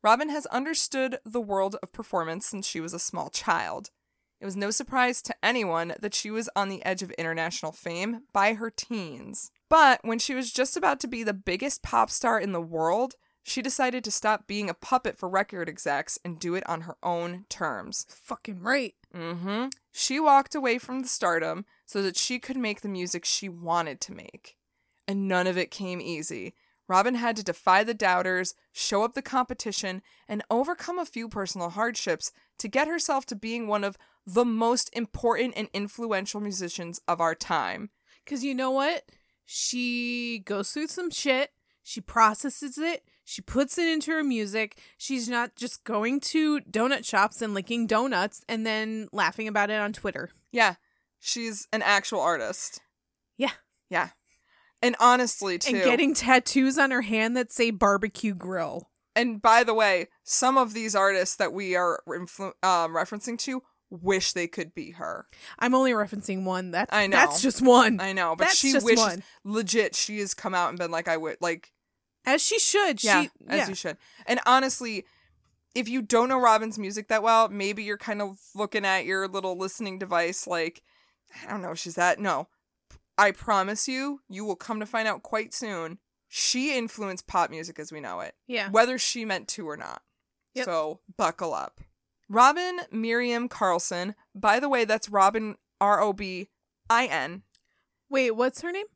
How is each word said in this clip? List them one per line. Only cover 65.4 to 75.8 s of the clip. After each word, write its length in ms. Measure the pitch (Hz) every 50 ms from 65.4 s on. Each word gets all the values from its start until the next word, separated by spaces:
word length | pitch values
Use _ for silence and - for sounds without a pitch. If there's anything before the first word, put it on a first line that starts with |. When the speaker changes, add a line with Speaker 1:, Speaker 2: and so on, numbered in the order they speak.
| - - - -
Speaker 2:
I'm 160 | - 247 254
only 160 | 262 262 262
referencing 540 | 240 214 208 - - 208 - - 190 185 190
one. 260 | 185 185 185 185 180
That's, 180 | 170 175 202 - 180
Speaker 1:
I 120 | 214 202
know. 100 | 196 -
Speaker 2:
that's 240 | 262 285 349 - -
just 200 | - 269 - -
one. 380 | 247 254 247 247 240 220 214 185
Speaker 1:
I 140 | 190 190 190
know, 220 | 190 180 165 165
but 80 | 165 311
Speaker 2:
That's 120 | 359 370
Speaker 1:
she 140 | - - 269
Speaker 2:
just 140 | 269 277 208
Speaker 1:
wishes, 140 | 233 226 226
Speaker 2:
one. 240 | 220 202 170 - - - - _ _
Speaker 1:
legit, 520 | 196 208 220 220 180 220 233 208 - -
she 240 | - - - 214 208
has 140 | 202 196 -
come 220 | - - 196 185
out 140 | 180 175 143
and 100 | 156 175
been 120 | 175 170
like, 180 | 170 165 165 175
"I 80 | 165
would," 200 | 160 160 156 - _
like, 320 | 170 175 165 165 - _ _ _ _ _ _ _ _ _ _ _ _
Speaker 2:
As 160 | 254 269 302
she 160 | - - 440
should. 460 | 453 - - - 403 415 359 269 202 -
Speaker 1:
Yeah, 200 | 208 202 - 302
Speaker 2:
She, 60 | - _ _ - -
Speaker 1:
as 80 | 285
Speaker 2:
yeah. 100 | 302 262
Speaker 1:
you 80 | 202 190
should. 220 | - - 170 151 _ _ _ _ - -
And 140 | - 240 247 -
honestly, 600 | 233 254 262 269 262 262 - 247 233 214 190 - _ _ _ _ _ _ _ _ _ _ _ _ _ _
if 140 | 240